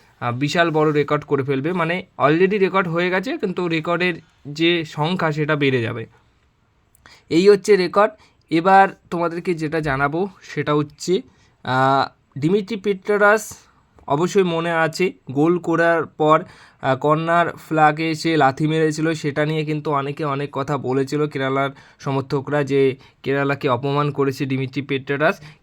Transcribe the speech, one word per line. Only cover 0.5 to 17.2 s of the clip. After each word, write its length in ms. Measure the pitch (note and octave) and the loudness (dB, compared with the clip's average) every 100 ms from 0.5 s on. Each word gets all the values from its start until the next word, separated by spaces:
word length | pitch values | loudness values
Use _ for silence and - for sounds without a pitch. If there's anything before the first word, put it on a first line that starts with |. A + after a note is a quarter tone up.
| F3 E3+ | 2 2
বড় 220 | D#3 D3+ | 2 2
রেকর্ড 320 | D3+ D3 D3+ | 2 0 -2
করে 180 | D3 C#3+ | 0 -2
ফেলবে। 300 | C3+ C3+ D3 | 0 -2 -2
মানে 300 | F#3 D#3+ F3+ - - | -2 -2 -4 -8 0
already 400 | C3 D#3+ F#3+ G#3 | 2 4 2 2
রেকর্ড 300 | F#3+ F#3 F#3 | 2 0 -2
হয়ে 220 | E3 F3+ | -2 0
গেছে, 280 | F#3 G3 D#4 | -2 -2 -4
কিন্তু 300 | G3+ F3 F3+ | -4 -4 -4
রেকর্ডের 460 | D#3+ E3 E3+ F3+ E3 - _ C3+ | -2 -2 -2 -2 -4 -10 _ -12
যে 380 | D3 E3 F3 | -2 0 2
সংখ্যা 480 | D#3+ - D3+ F3+ D#3+ | -2 -4 -2 0 -2
সেটা 240 | D3+ D3+ D#3 | 0 -2 0
বেড়ে 260 | C#3+ B2+ | 2 0
যাবে। 240 | A2+ A#2 A2+ _ _ _ _ _ _ _ _ _ - - - | -2 -6 -12 _ _ _ _ _ _ _ _ _ -20 -20 -4
এই 200 | D#3+ G3 | 2 6
হচ্ছে 280 | G3+ G3 G3+ | 6 4 2
রেকর্ড। 360 | F3 D#3 G#3+ G#3+ _ _ - | 2 2 0 0 _ _ -4
এবার 380 | D#3+ E3+ F#3+ G3 - - | -2 4 6 6 0 -8
তোমাদেরকে 440 | F3 E3+ E3+ E3+ | -4 -4 -4 -4
যেটা 260 | E3 D#3 D#3+ | -4 -2 -2
জানাবো 480 | D#3 C3+ C#3+ D#3+ G3 - | -2 0 -2 -2 -6 -8
সেটা 320 | - - C#3+ | -12 -6 -2
হচ্ছে, 480 | D3+ D3 - - F#3+ - _ _ _ | 0 -2 -6 -4 -4 -4 _ _ _
আহ, 760 | - B2+ C3+ C3+ - - _ - | -4 0 2 2 0 -6 _ -4
দিমিত্রি 360 | D3 G3+ G3 A3+ | 0 0 -2 -6
পেট্রারাস 800 | G3+ F#3+ - G#3 G#3 G#3+ G#3 - _ _ _ _ - | -4 -4 0 2 4 4 0 -16 _ _ _ _ -4
অবশ্যই 360 | C#3+ F3+ G3+ | -2 0 2
মনে 300 | F#3 E3 E3+ | 0 0 -2
আছে 400 | E3 D#3+ D#3 F#3 - - | 0 0 0 -4 -4 -8
গোল 280 | C3+ D#3 F3 | 0 2 2
করার 480 | E3+ E3 E3+ E3+ D3 | 0 2 2 2 -2
পর, 380 | - D3+ D#3 F3+ - - _ | 0 2 2 0 -18 -20 _
আহ, 140 | C#3+ C3 | -2 0
কর্নার 600 | C#3+ D#3 | 2 0